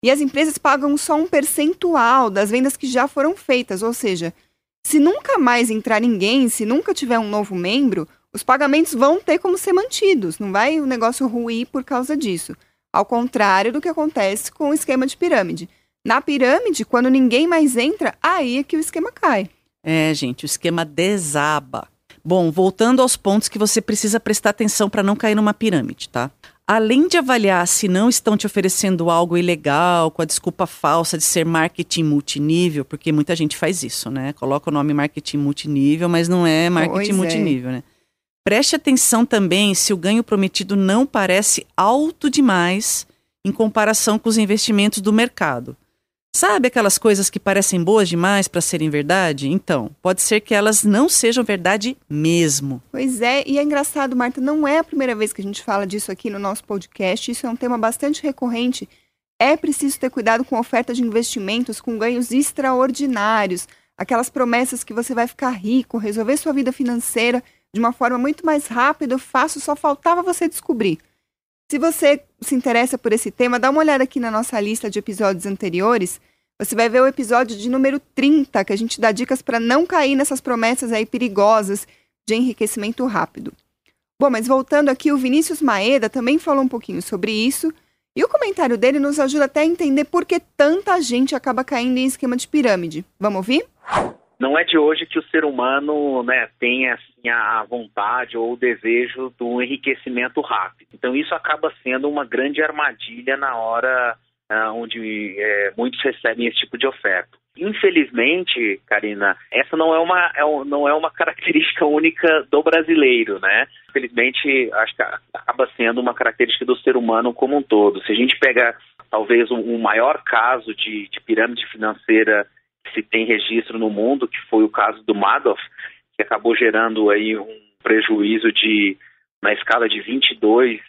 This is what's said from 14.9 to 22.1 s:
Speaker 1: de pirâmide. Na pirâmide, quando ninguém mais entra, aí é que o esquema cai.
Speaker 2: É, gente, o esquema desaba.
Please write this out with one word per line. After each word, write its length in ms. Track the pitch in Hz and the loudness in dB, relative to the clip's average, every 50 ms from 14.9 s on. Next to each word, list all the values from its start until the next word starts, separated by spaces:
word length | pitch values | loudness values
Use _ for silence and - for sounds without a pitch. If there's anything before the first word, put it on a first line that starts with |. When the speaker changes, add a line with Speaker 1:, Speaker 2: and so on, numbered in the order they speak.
| 269 262 262 | 0 0 0
Speaker 1:
de 100 | 269 - | -2 -2
pirâmide. 540 | _ 349 349 311 233 190 170 165 160 165 - _ _ _ _ _ _ _ | _ -2 0 2 2 0 0 -4 -8 -10 -14 _ _ _ _ _ _ _
Na 140 | - 226 262 | 0 0 0
pirâmide, 640 | - - 285 285 254 247 277 359 494 453 320 - 330 | 2 0 0 2 2 4 2 2 2 -2 -2 -4 -4
quando 260 | _ - 240 247 262 | _ 0 2 2 4
ninguém 380 | 262 269 262 247 233 247 311 349 | 4 4 4 4 4 2 2 2
mais 300 | 349 320 311 285 247 233 | 2 4 2 2 2 2
entra, 380 | 240 294 392 427 330 240 - _ | 0 0 -2 -2 -4 -4 -4 _
aí 360 | - 311 359 370 294 247 240 262 | -2 0 0 0 0 -2 -2 -2
é 60 | 285 | -4
que 120 | _ - | _ -4
o 40 | 311 | -6
esquema 320 | 320 - - 330 330 466 | -6 -4 -4 -6 -6 -6
cai. 380 | - - - 339 262 202 202 180 _ _ _ _ _ _ _ | -6 -6 -4 -2 -2 -2 -2 -6 _ _ _ _ _ _ _
Speaker 2:
É, 280 | 160 160 160 156 156 156 | -2 0 0 2 0 0
gente, 300 | 143 143 123 127 - - | -2 -4 -6 -6 -6 -6
o 40 | 143 | -8
esquema 360 | - - - 170 170 170 165 | -8 -4 -4 -2 -2 -2 -4
desaba. 1040 | 156 147 151 170 190 208 202 170 147 143 147 143 151 156 147 139 127 - 113 - _ _ _ _ _ | -4 -2 -2 -2 0 0 -2 -4 -4 -2 0 0 0 0 -2 -4 -6 -12 -12 -12 _ _ _ _ _